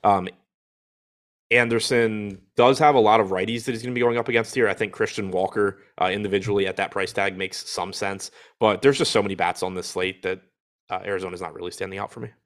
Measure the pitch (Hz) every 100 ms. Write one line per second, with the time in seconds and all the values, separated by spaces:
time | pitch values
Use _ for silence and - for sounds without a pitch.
0 | 104 98 92 - _ _ _ _ _ _
1 | _ _ _ _ - 117 117 117 - 123
2 | 113 107 104 95 _ - 123 135 151 135
3 | 107 110 98 92 101 117 113 113 123 120
4 | 120 120 113 117 113 131 110 95 104 -
5 | 107 - 98 90 95 107 101 - _ -
6 | 92 98 104 98 95 101 95 92 98 101
7 | 95 - 98 92 95 - - - 92 92
8 | 101 98 - - - - 110 98 135 139
9 | 170 113 101 92 87 - 92 92 - 95
10 | 92 95 92 95 _ _ _ _ - 92
11 | 95 98 92 90 87 - 90 - 95 95
12 | 101 - 113 -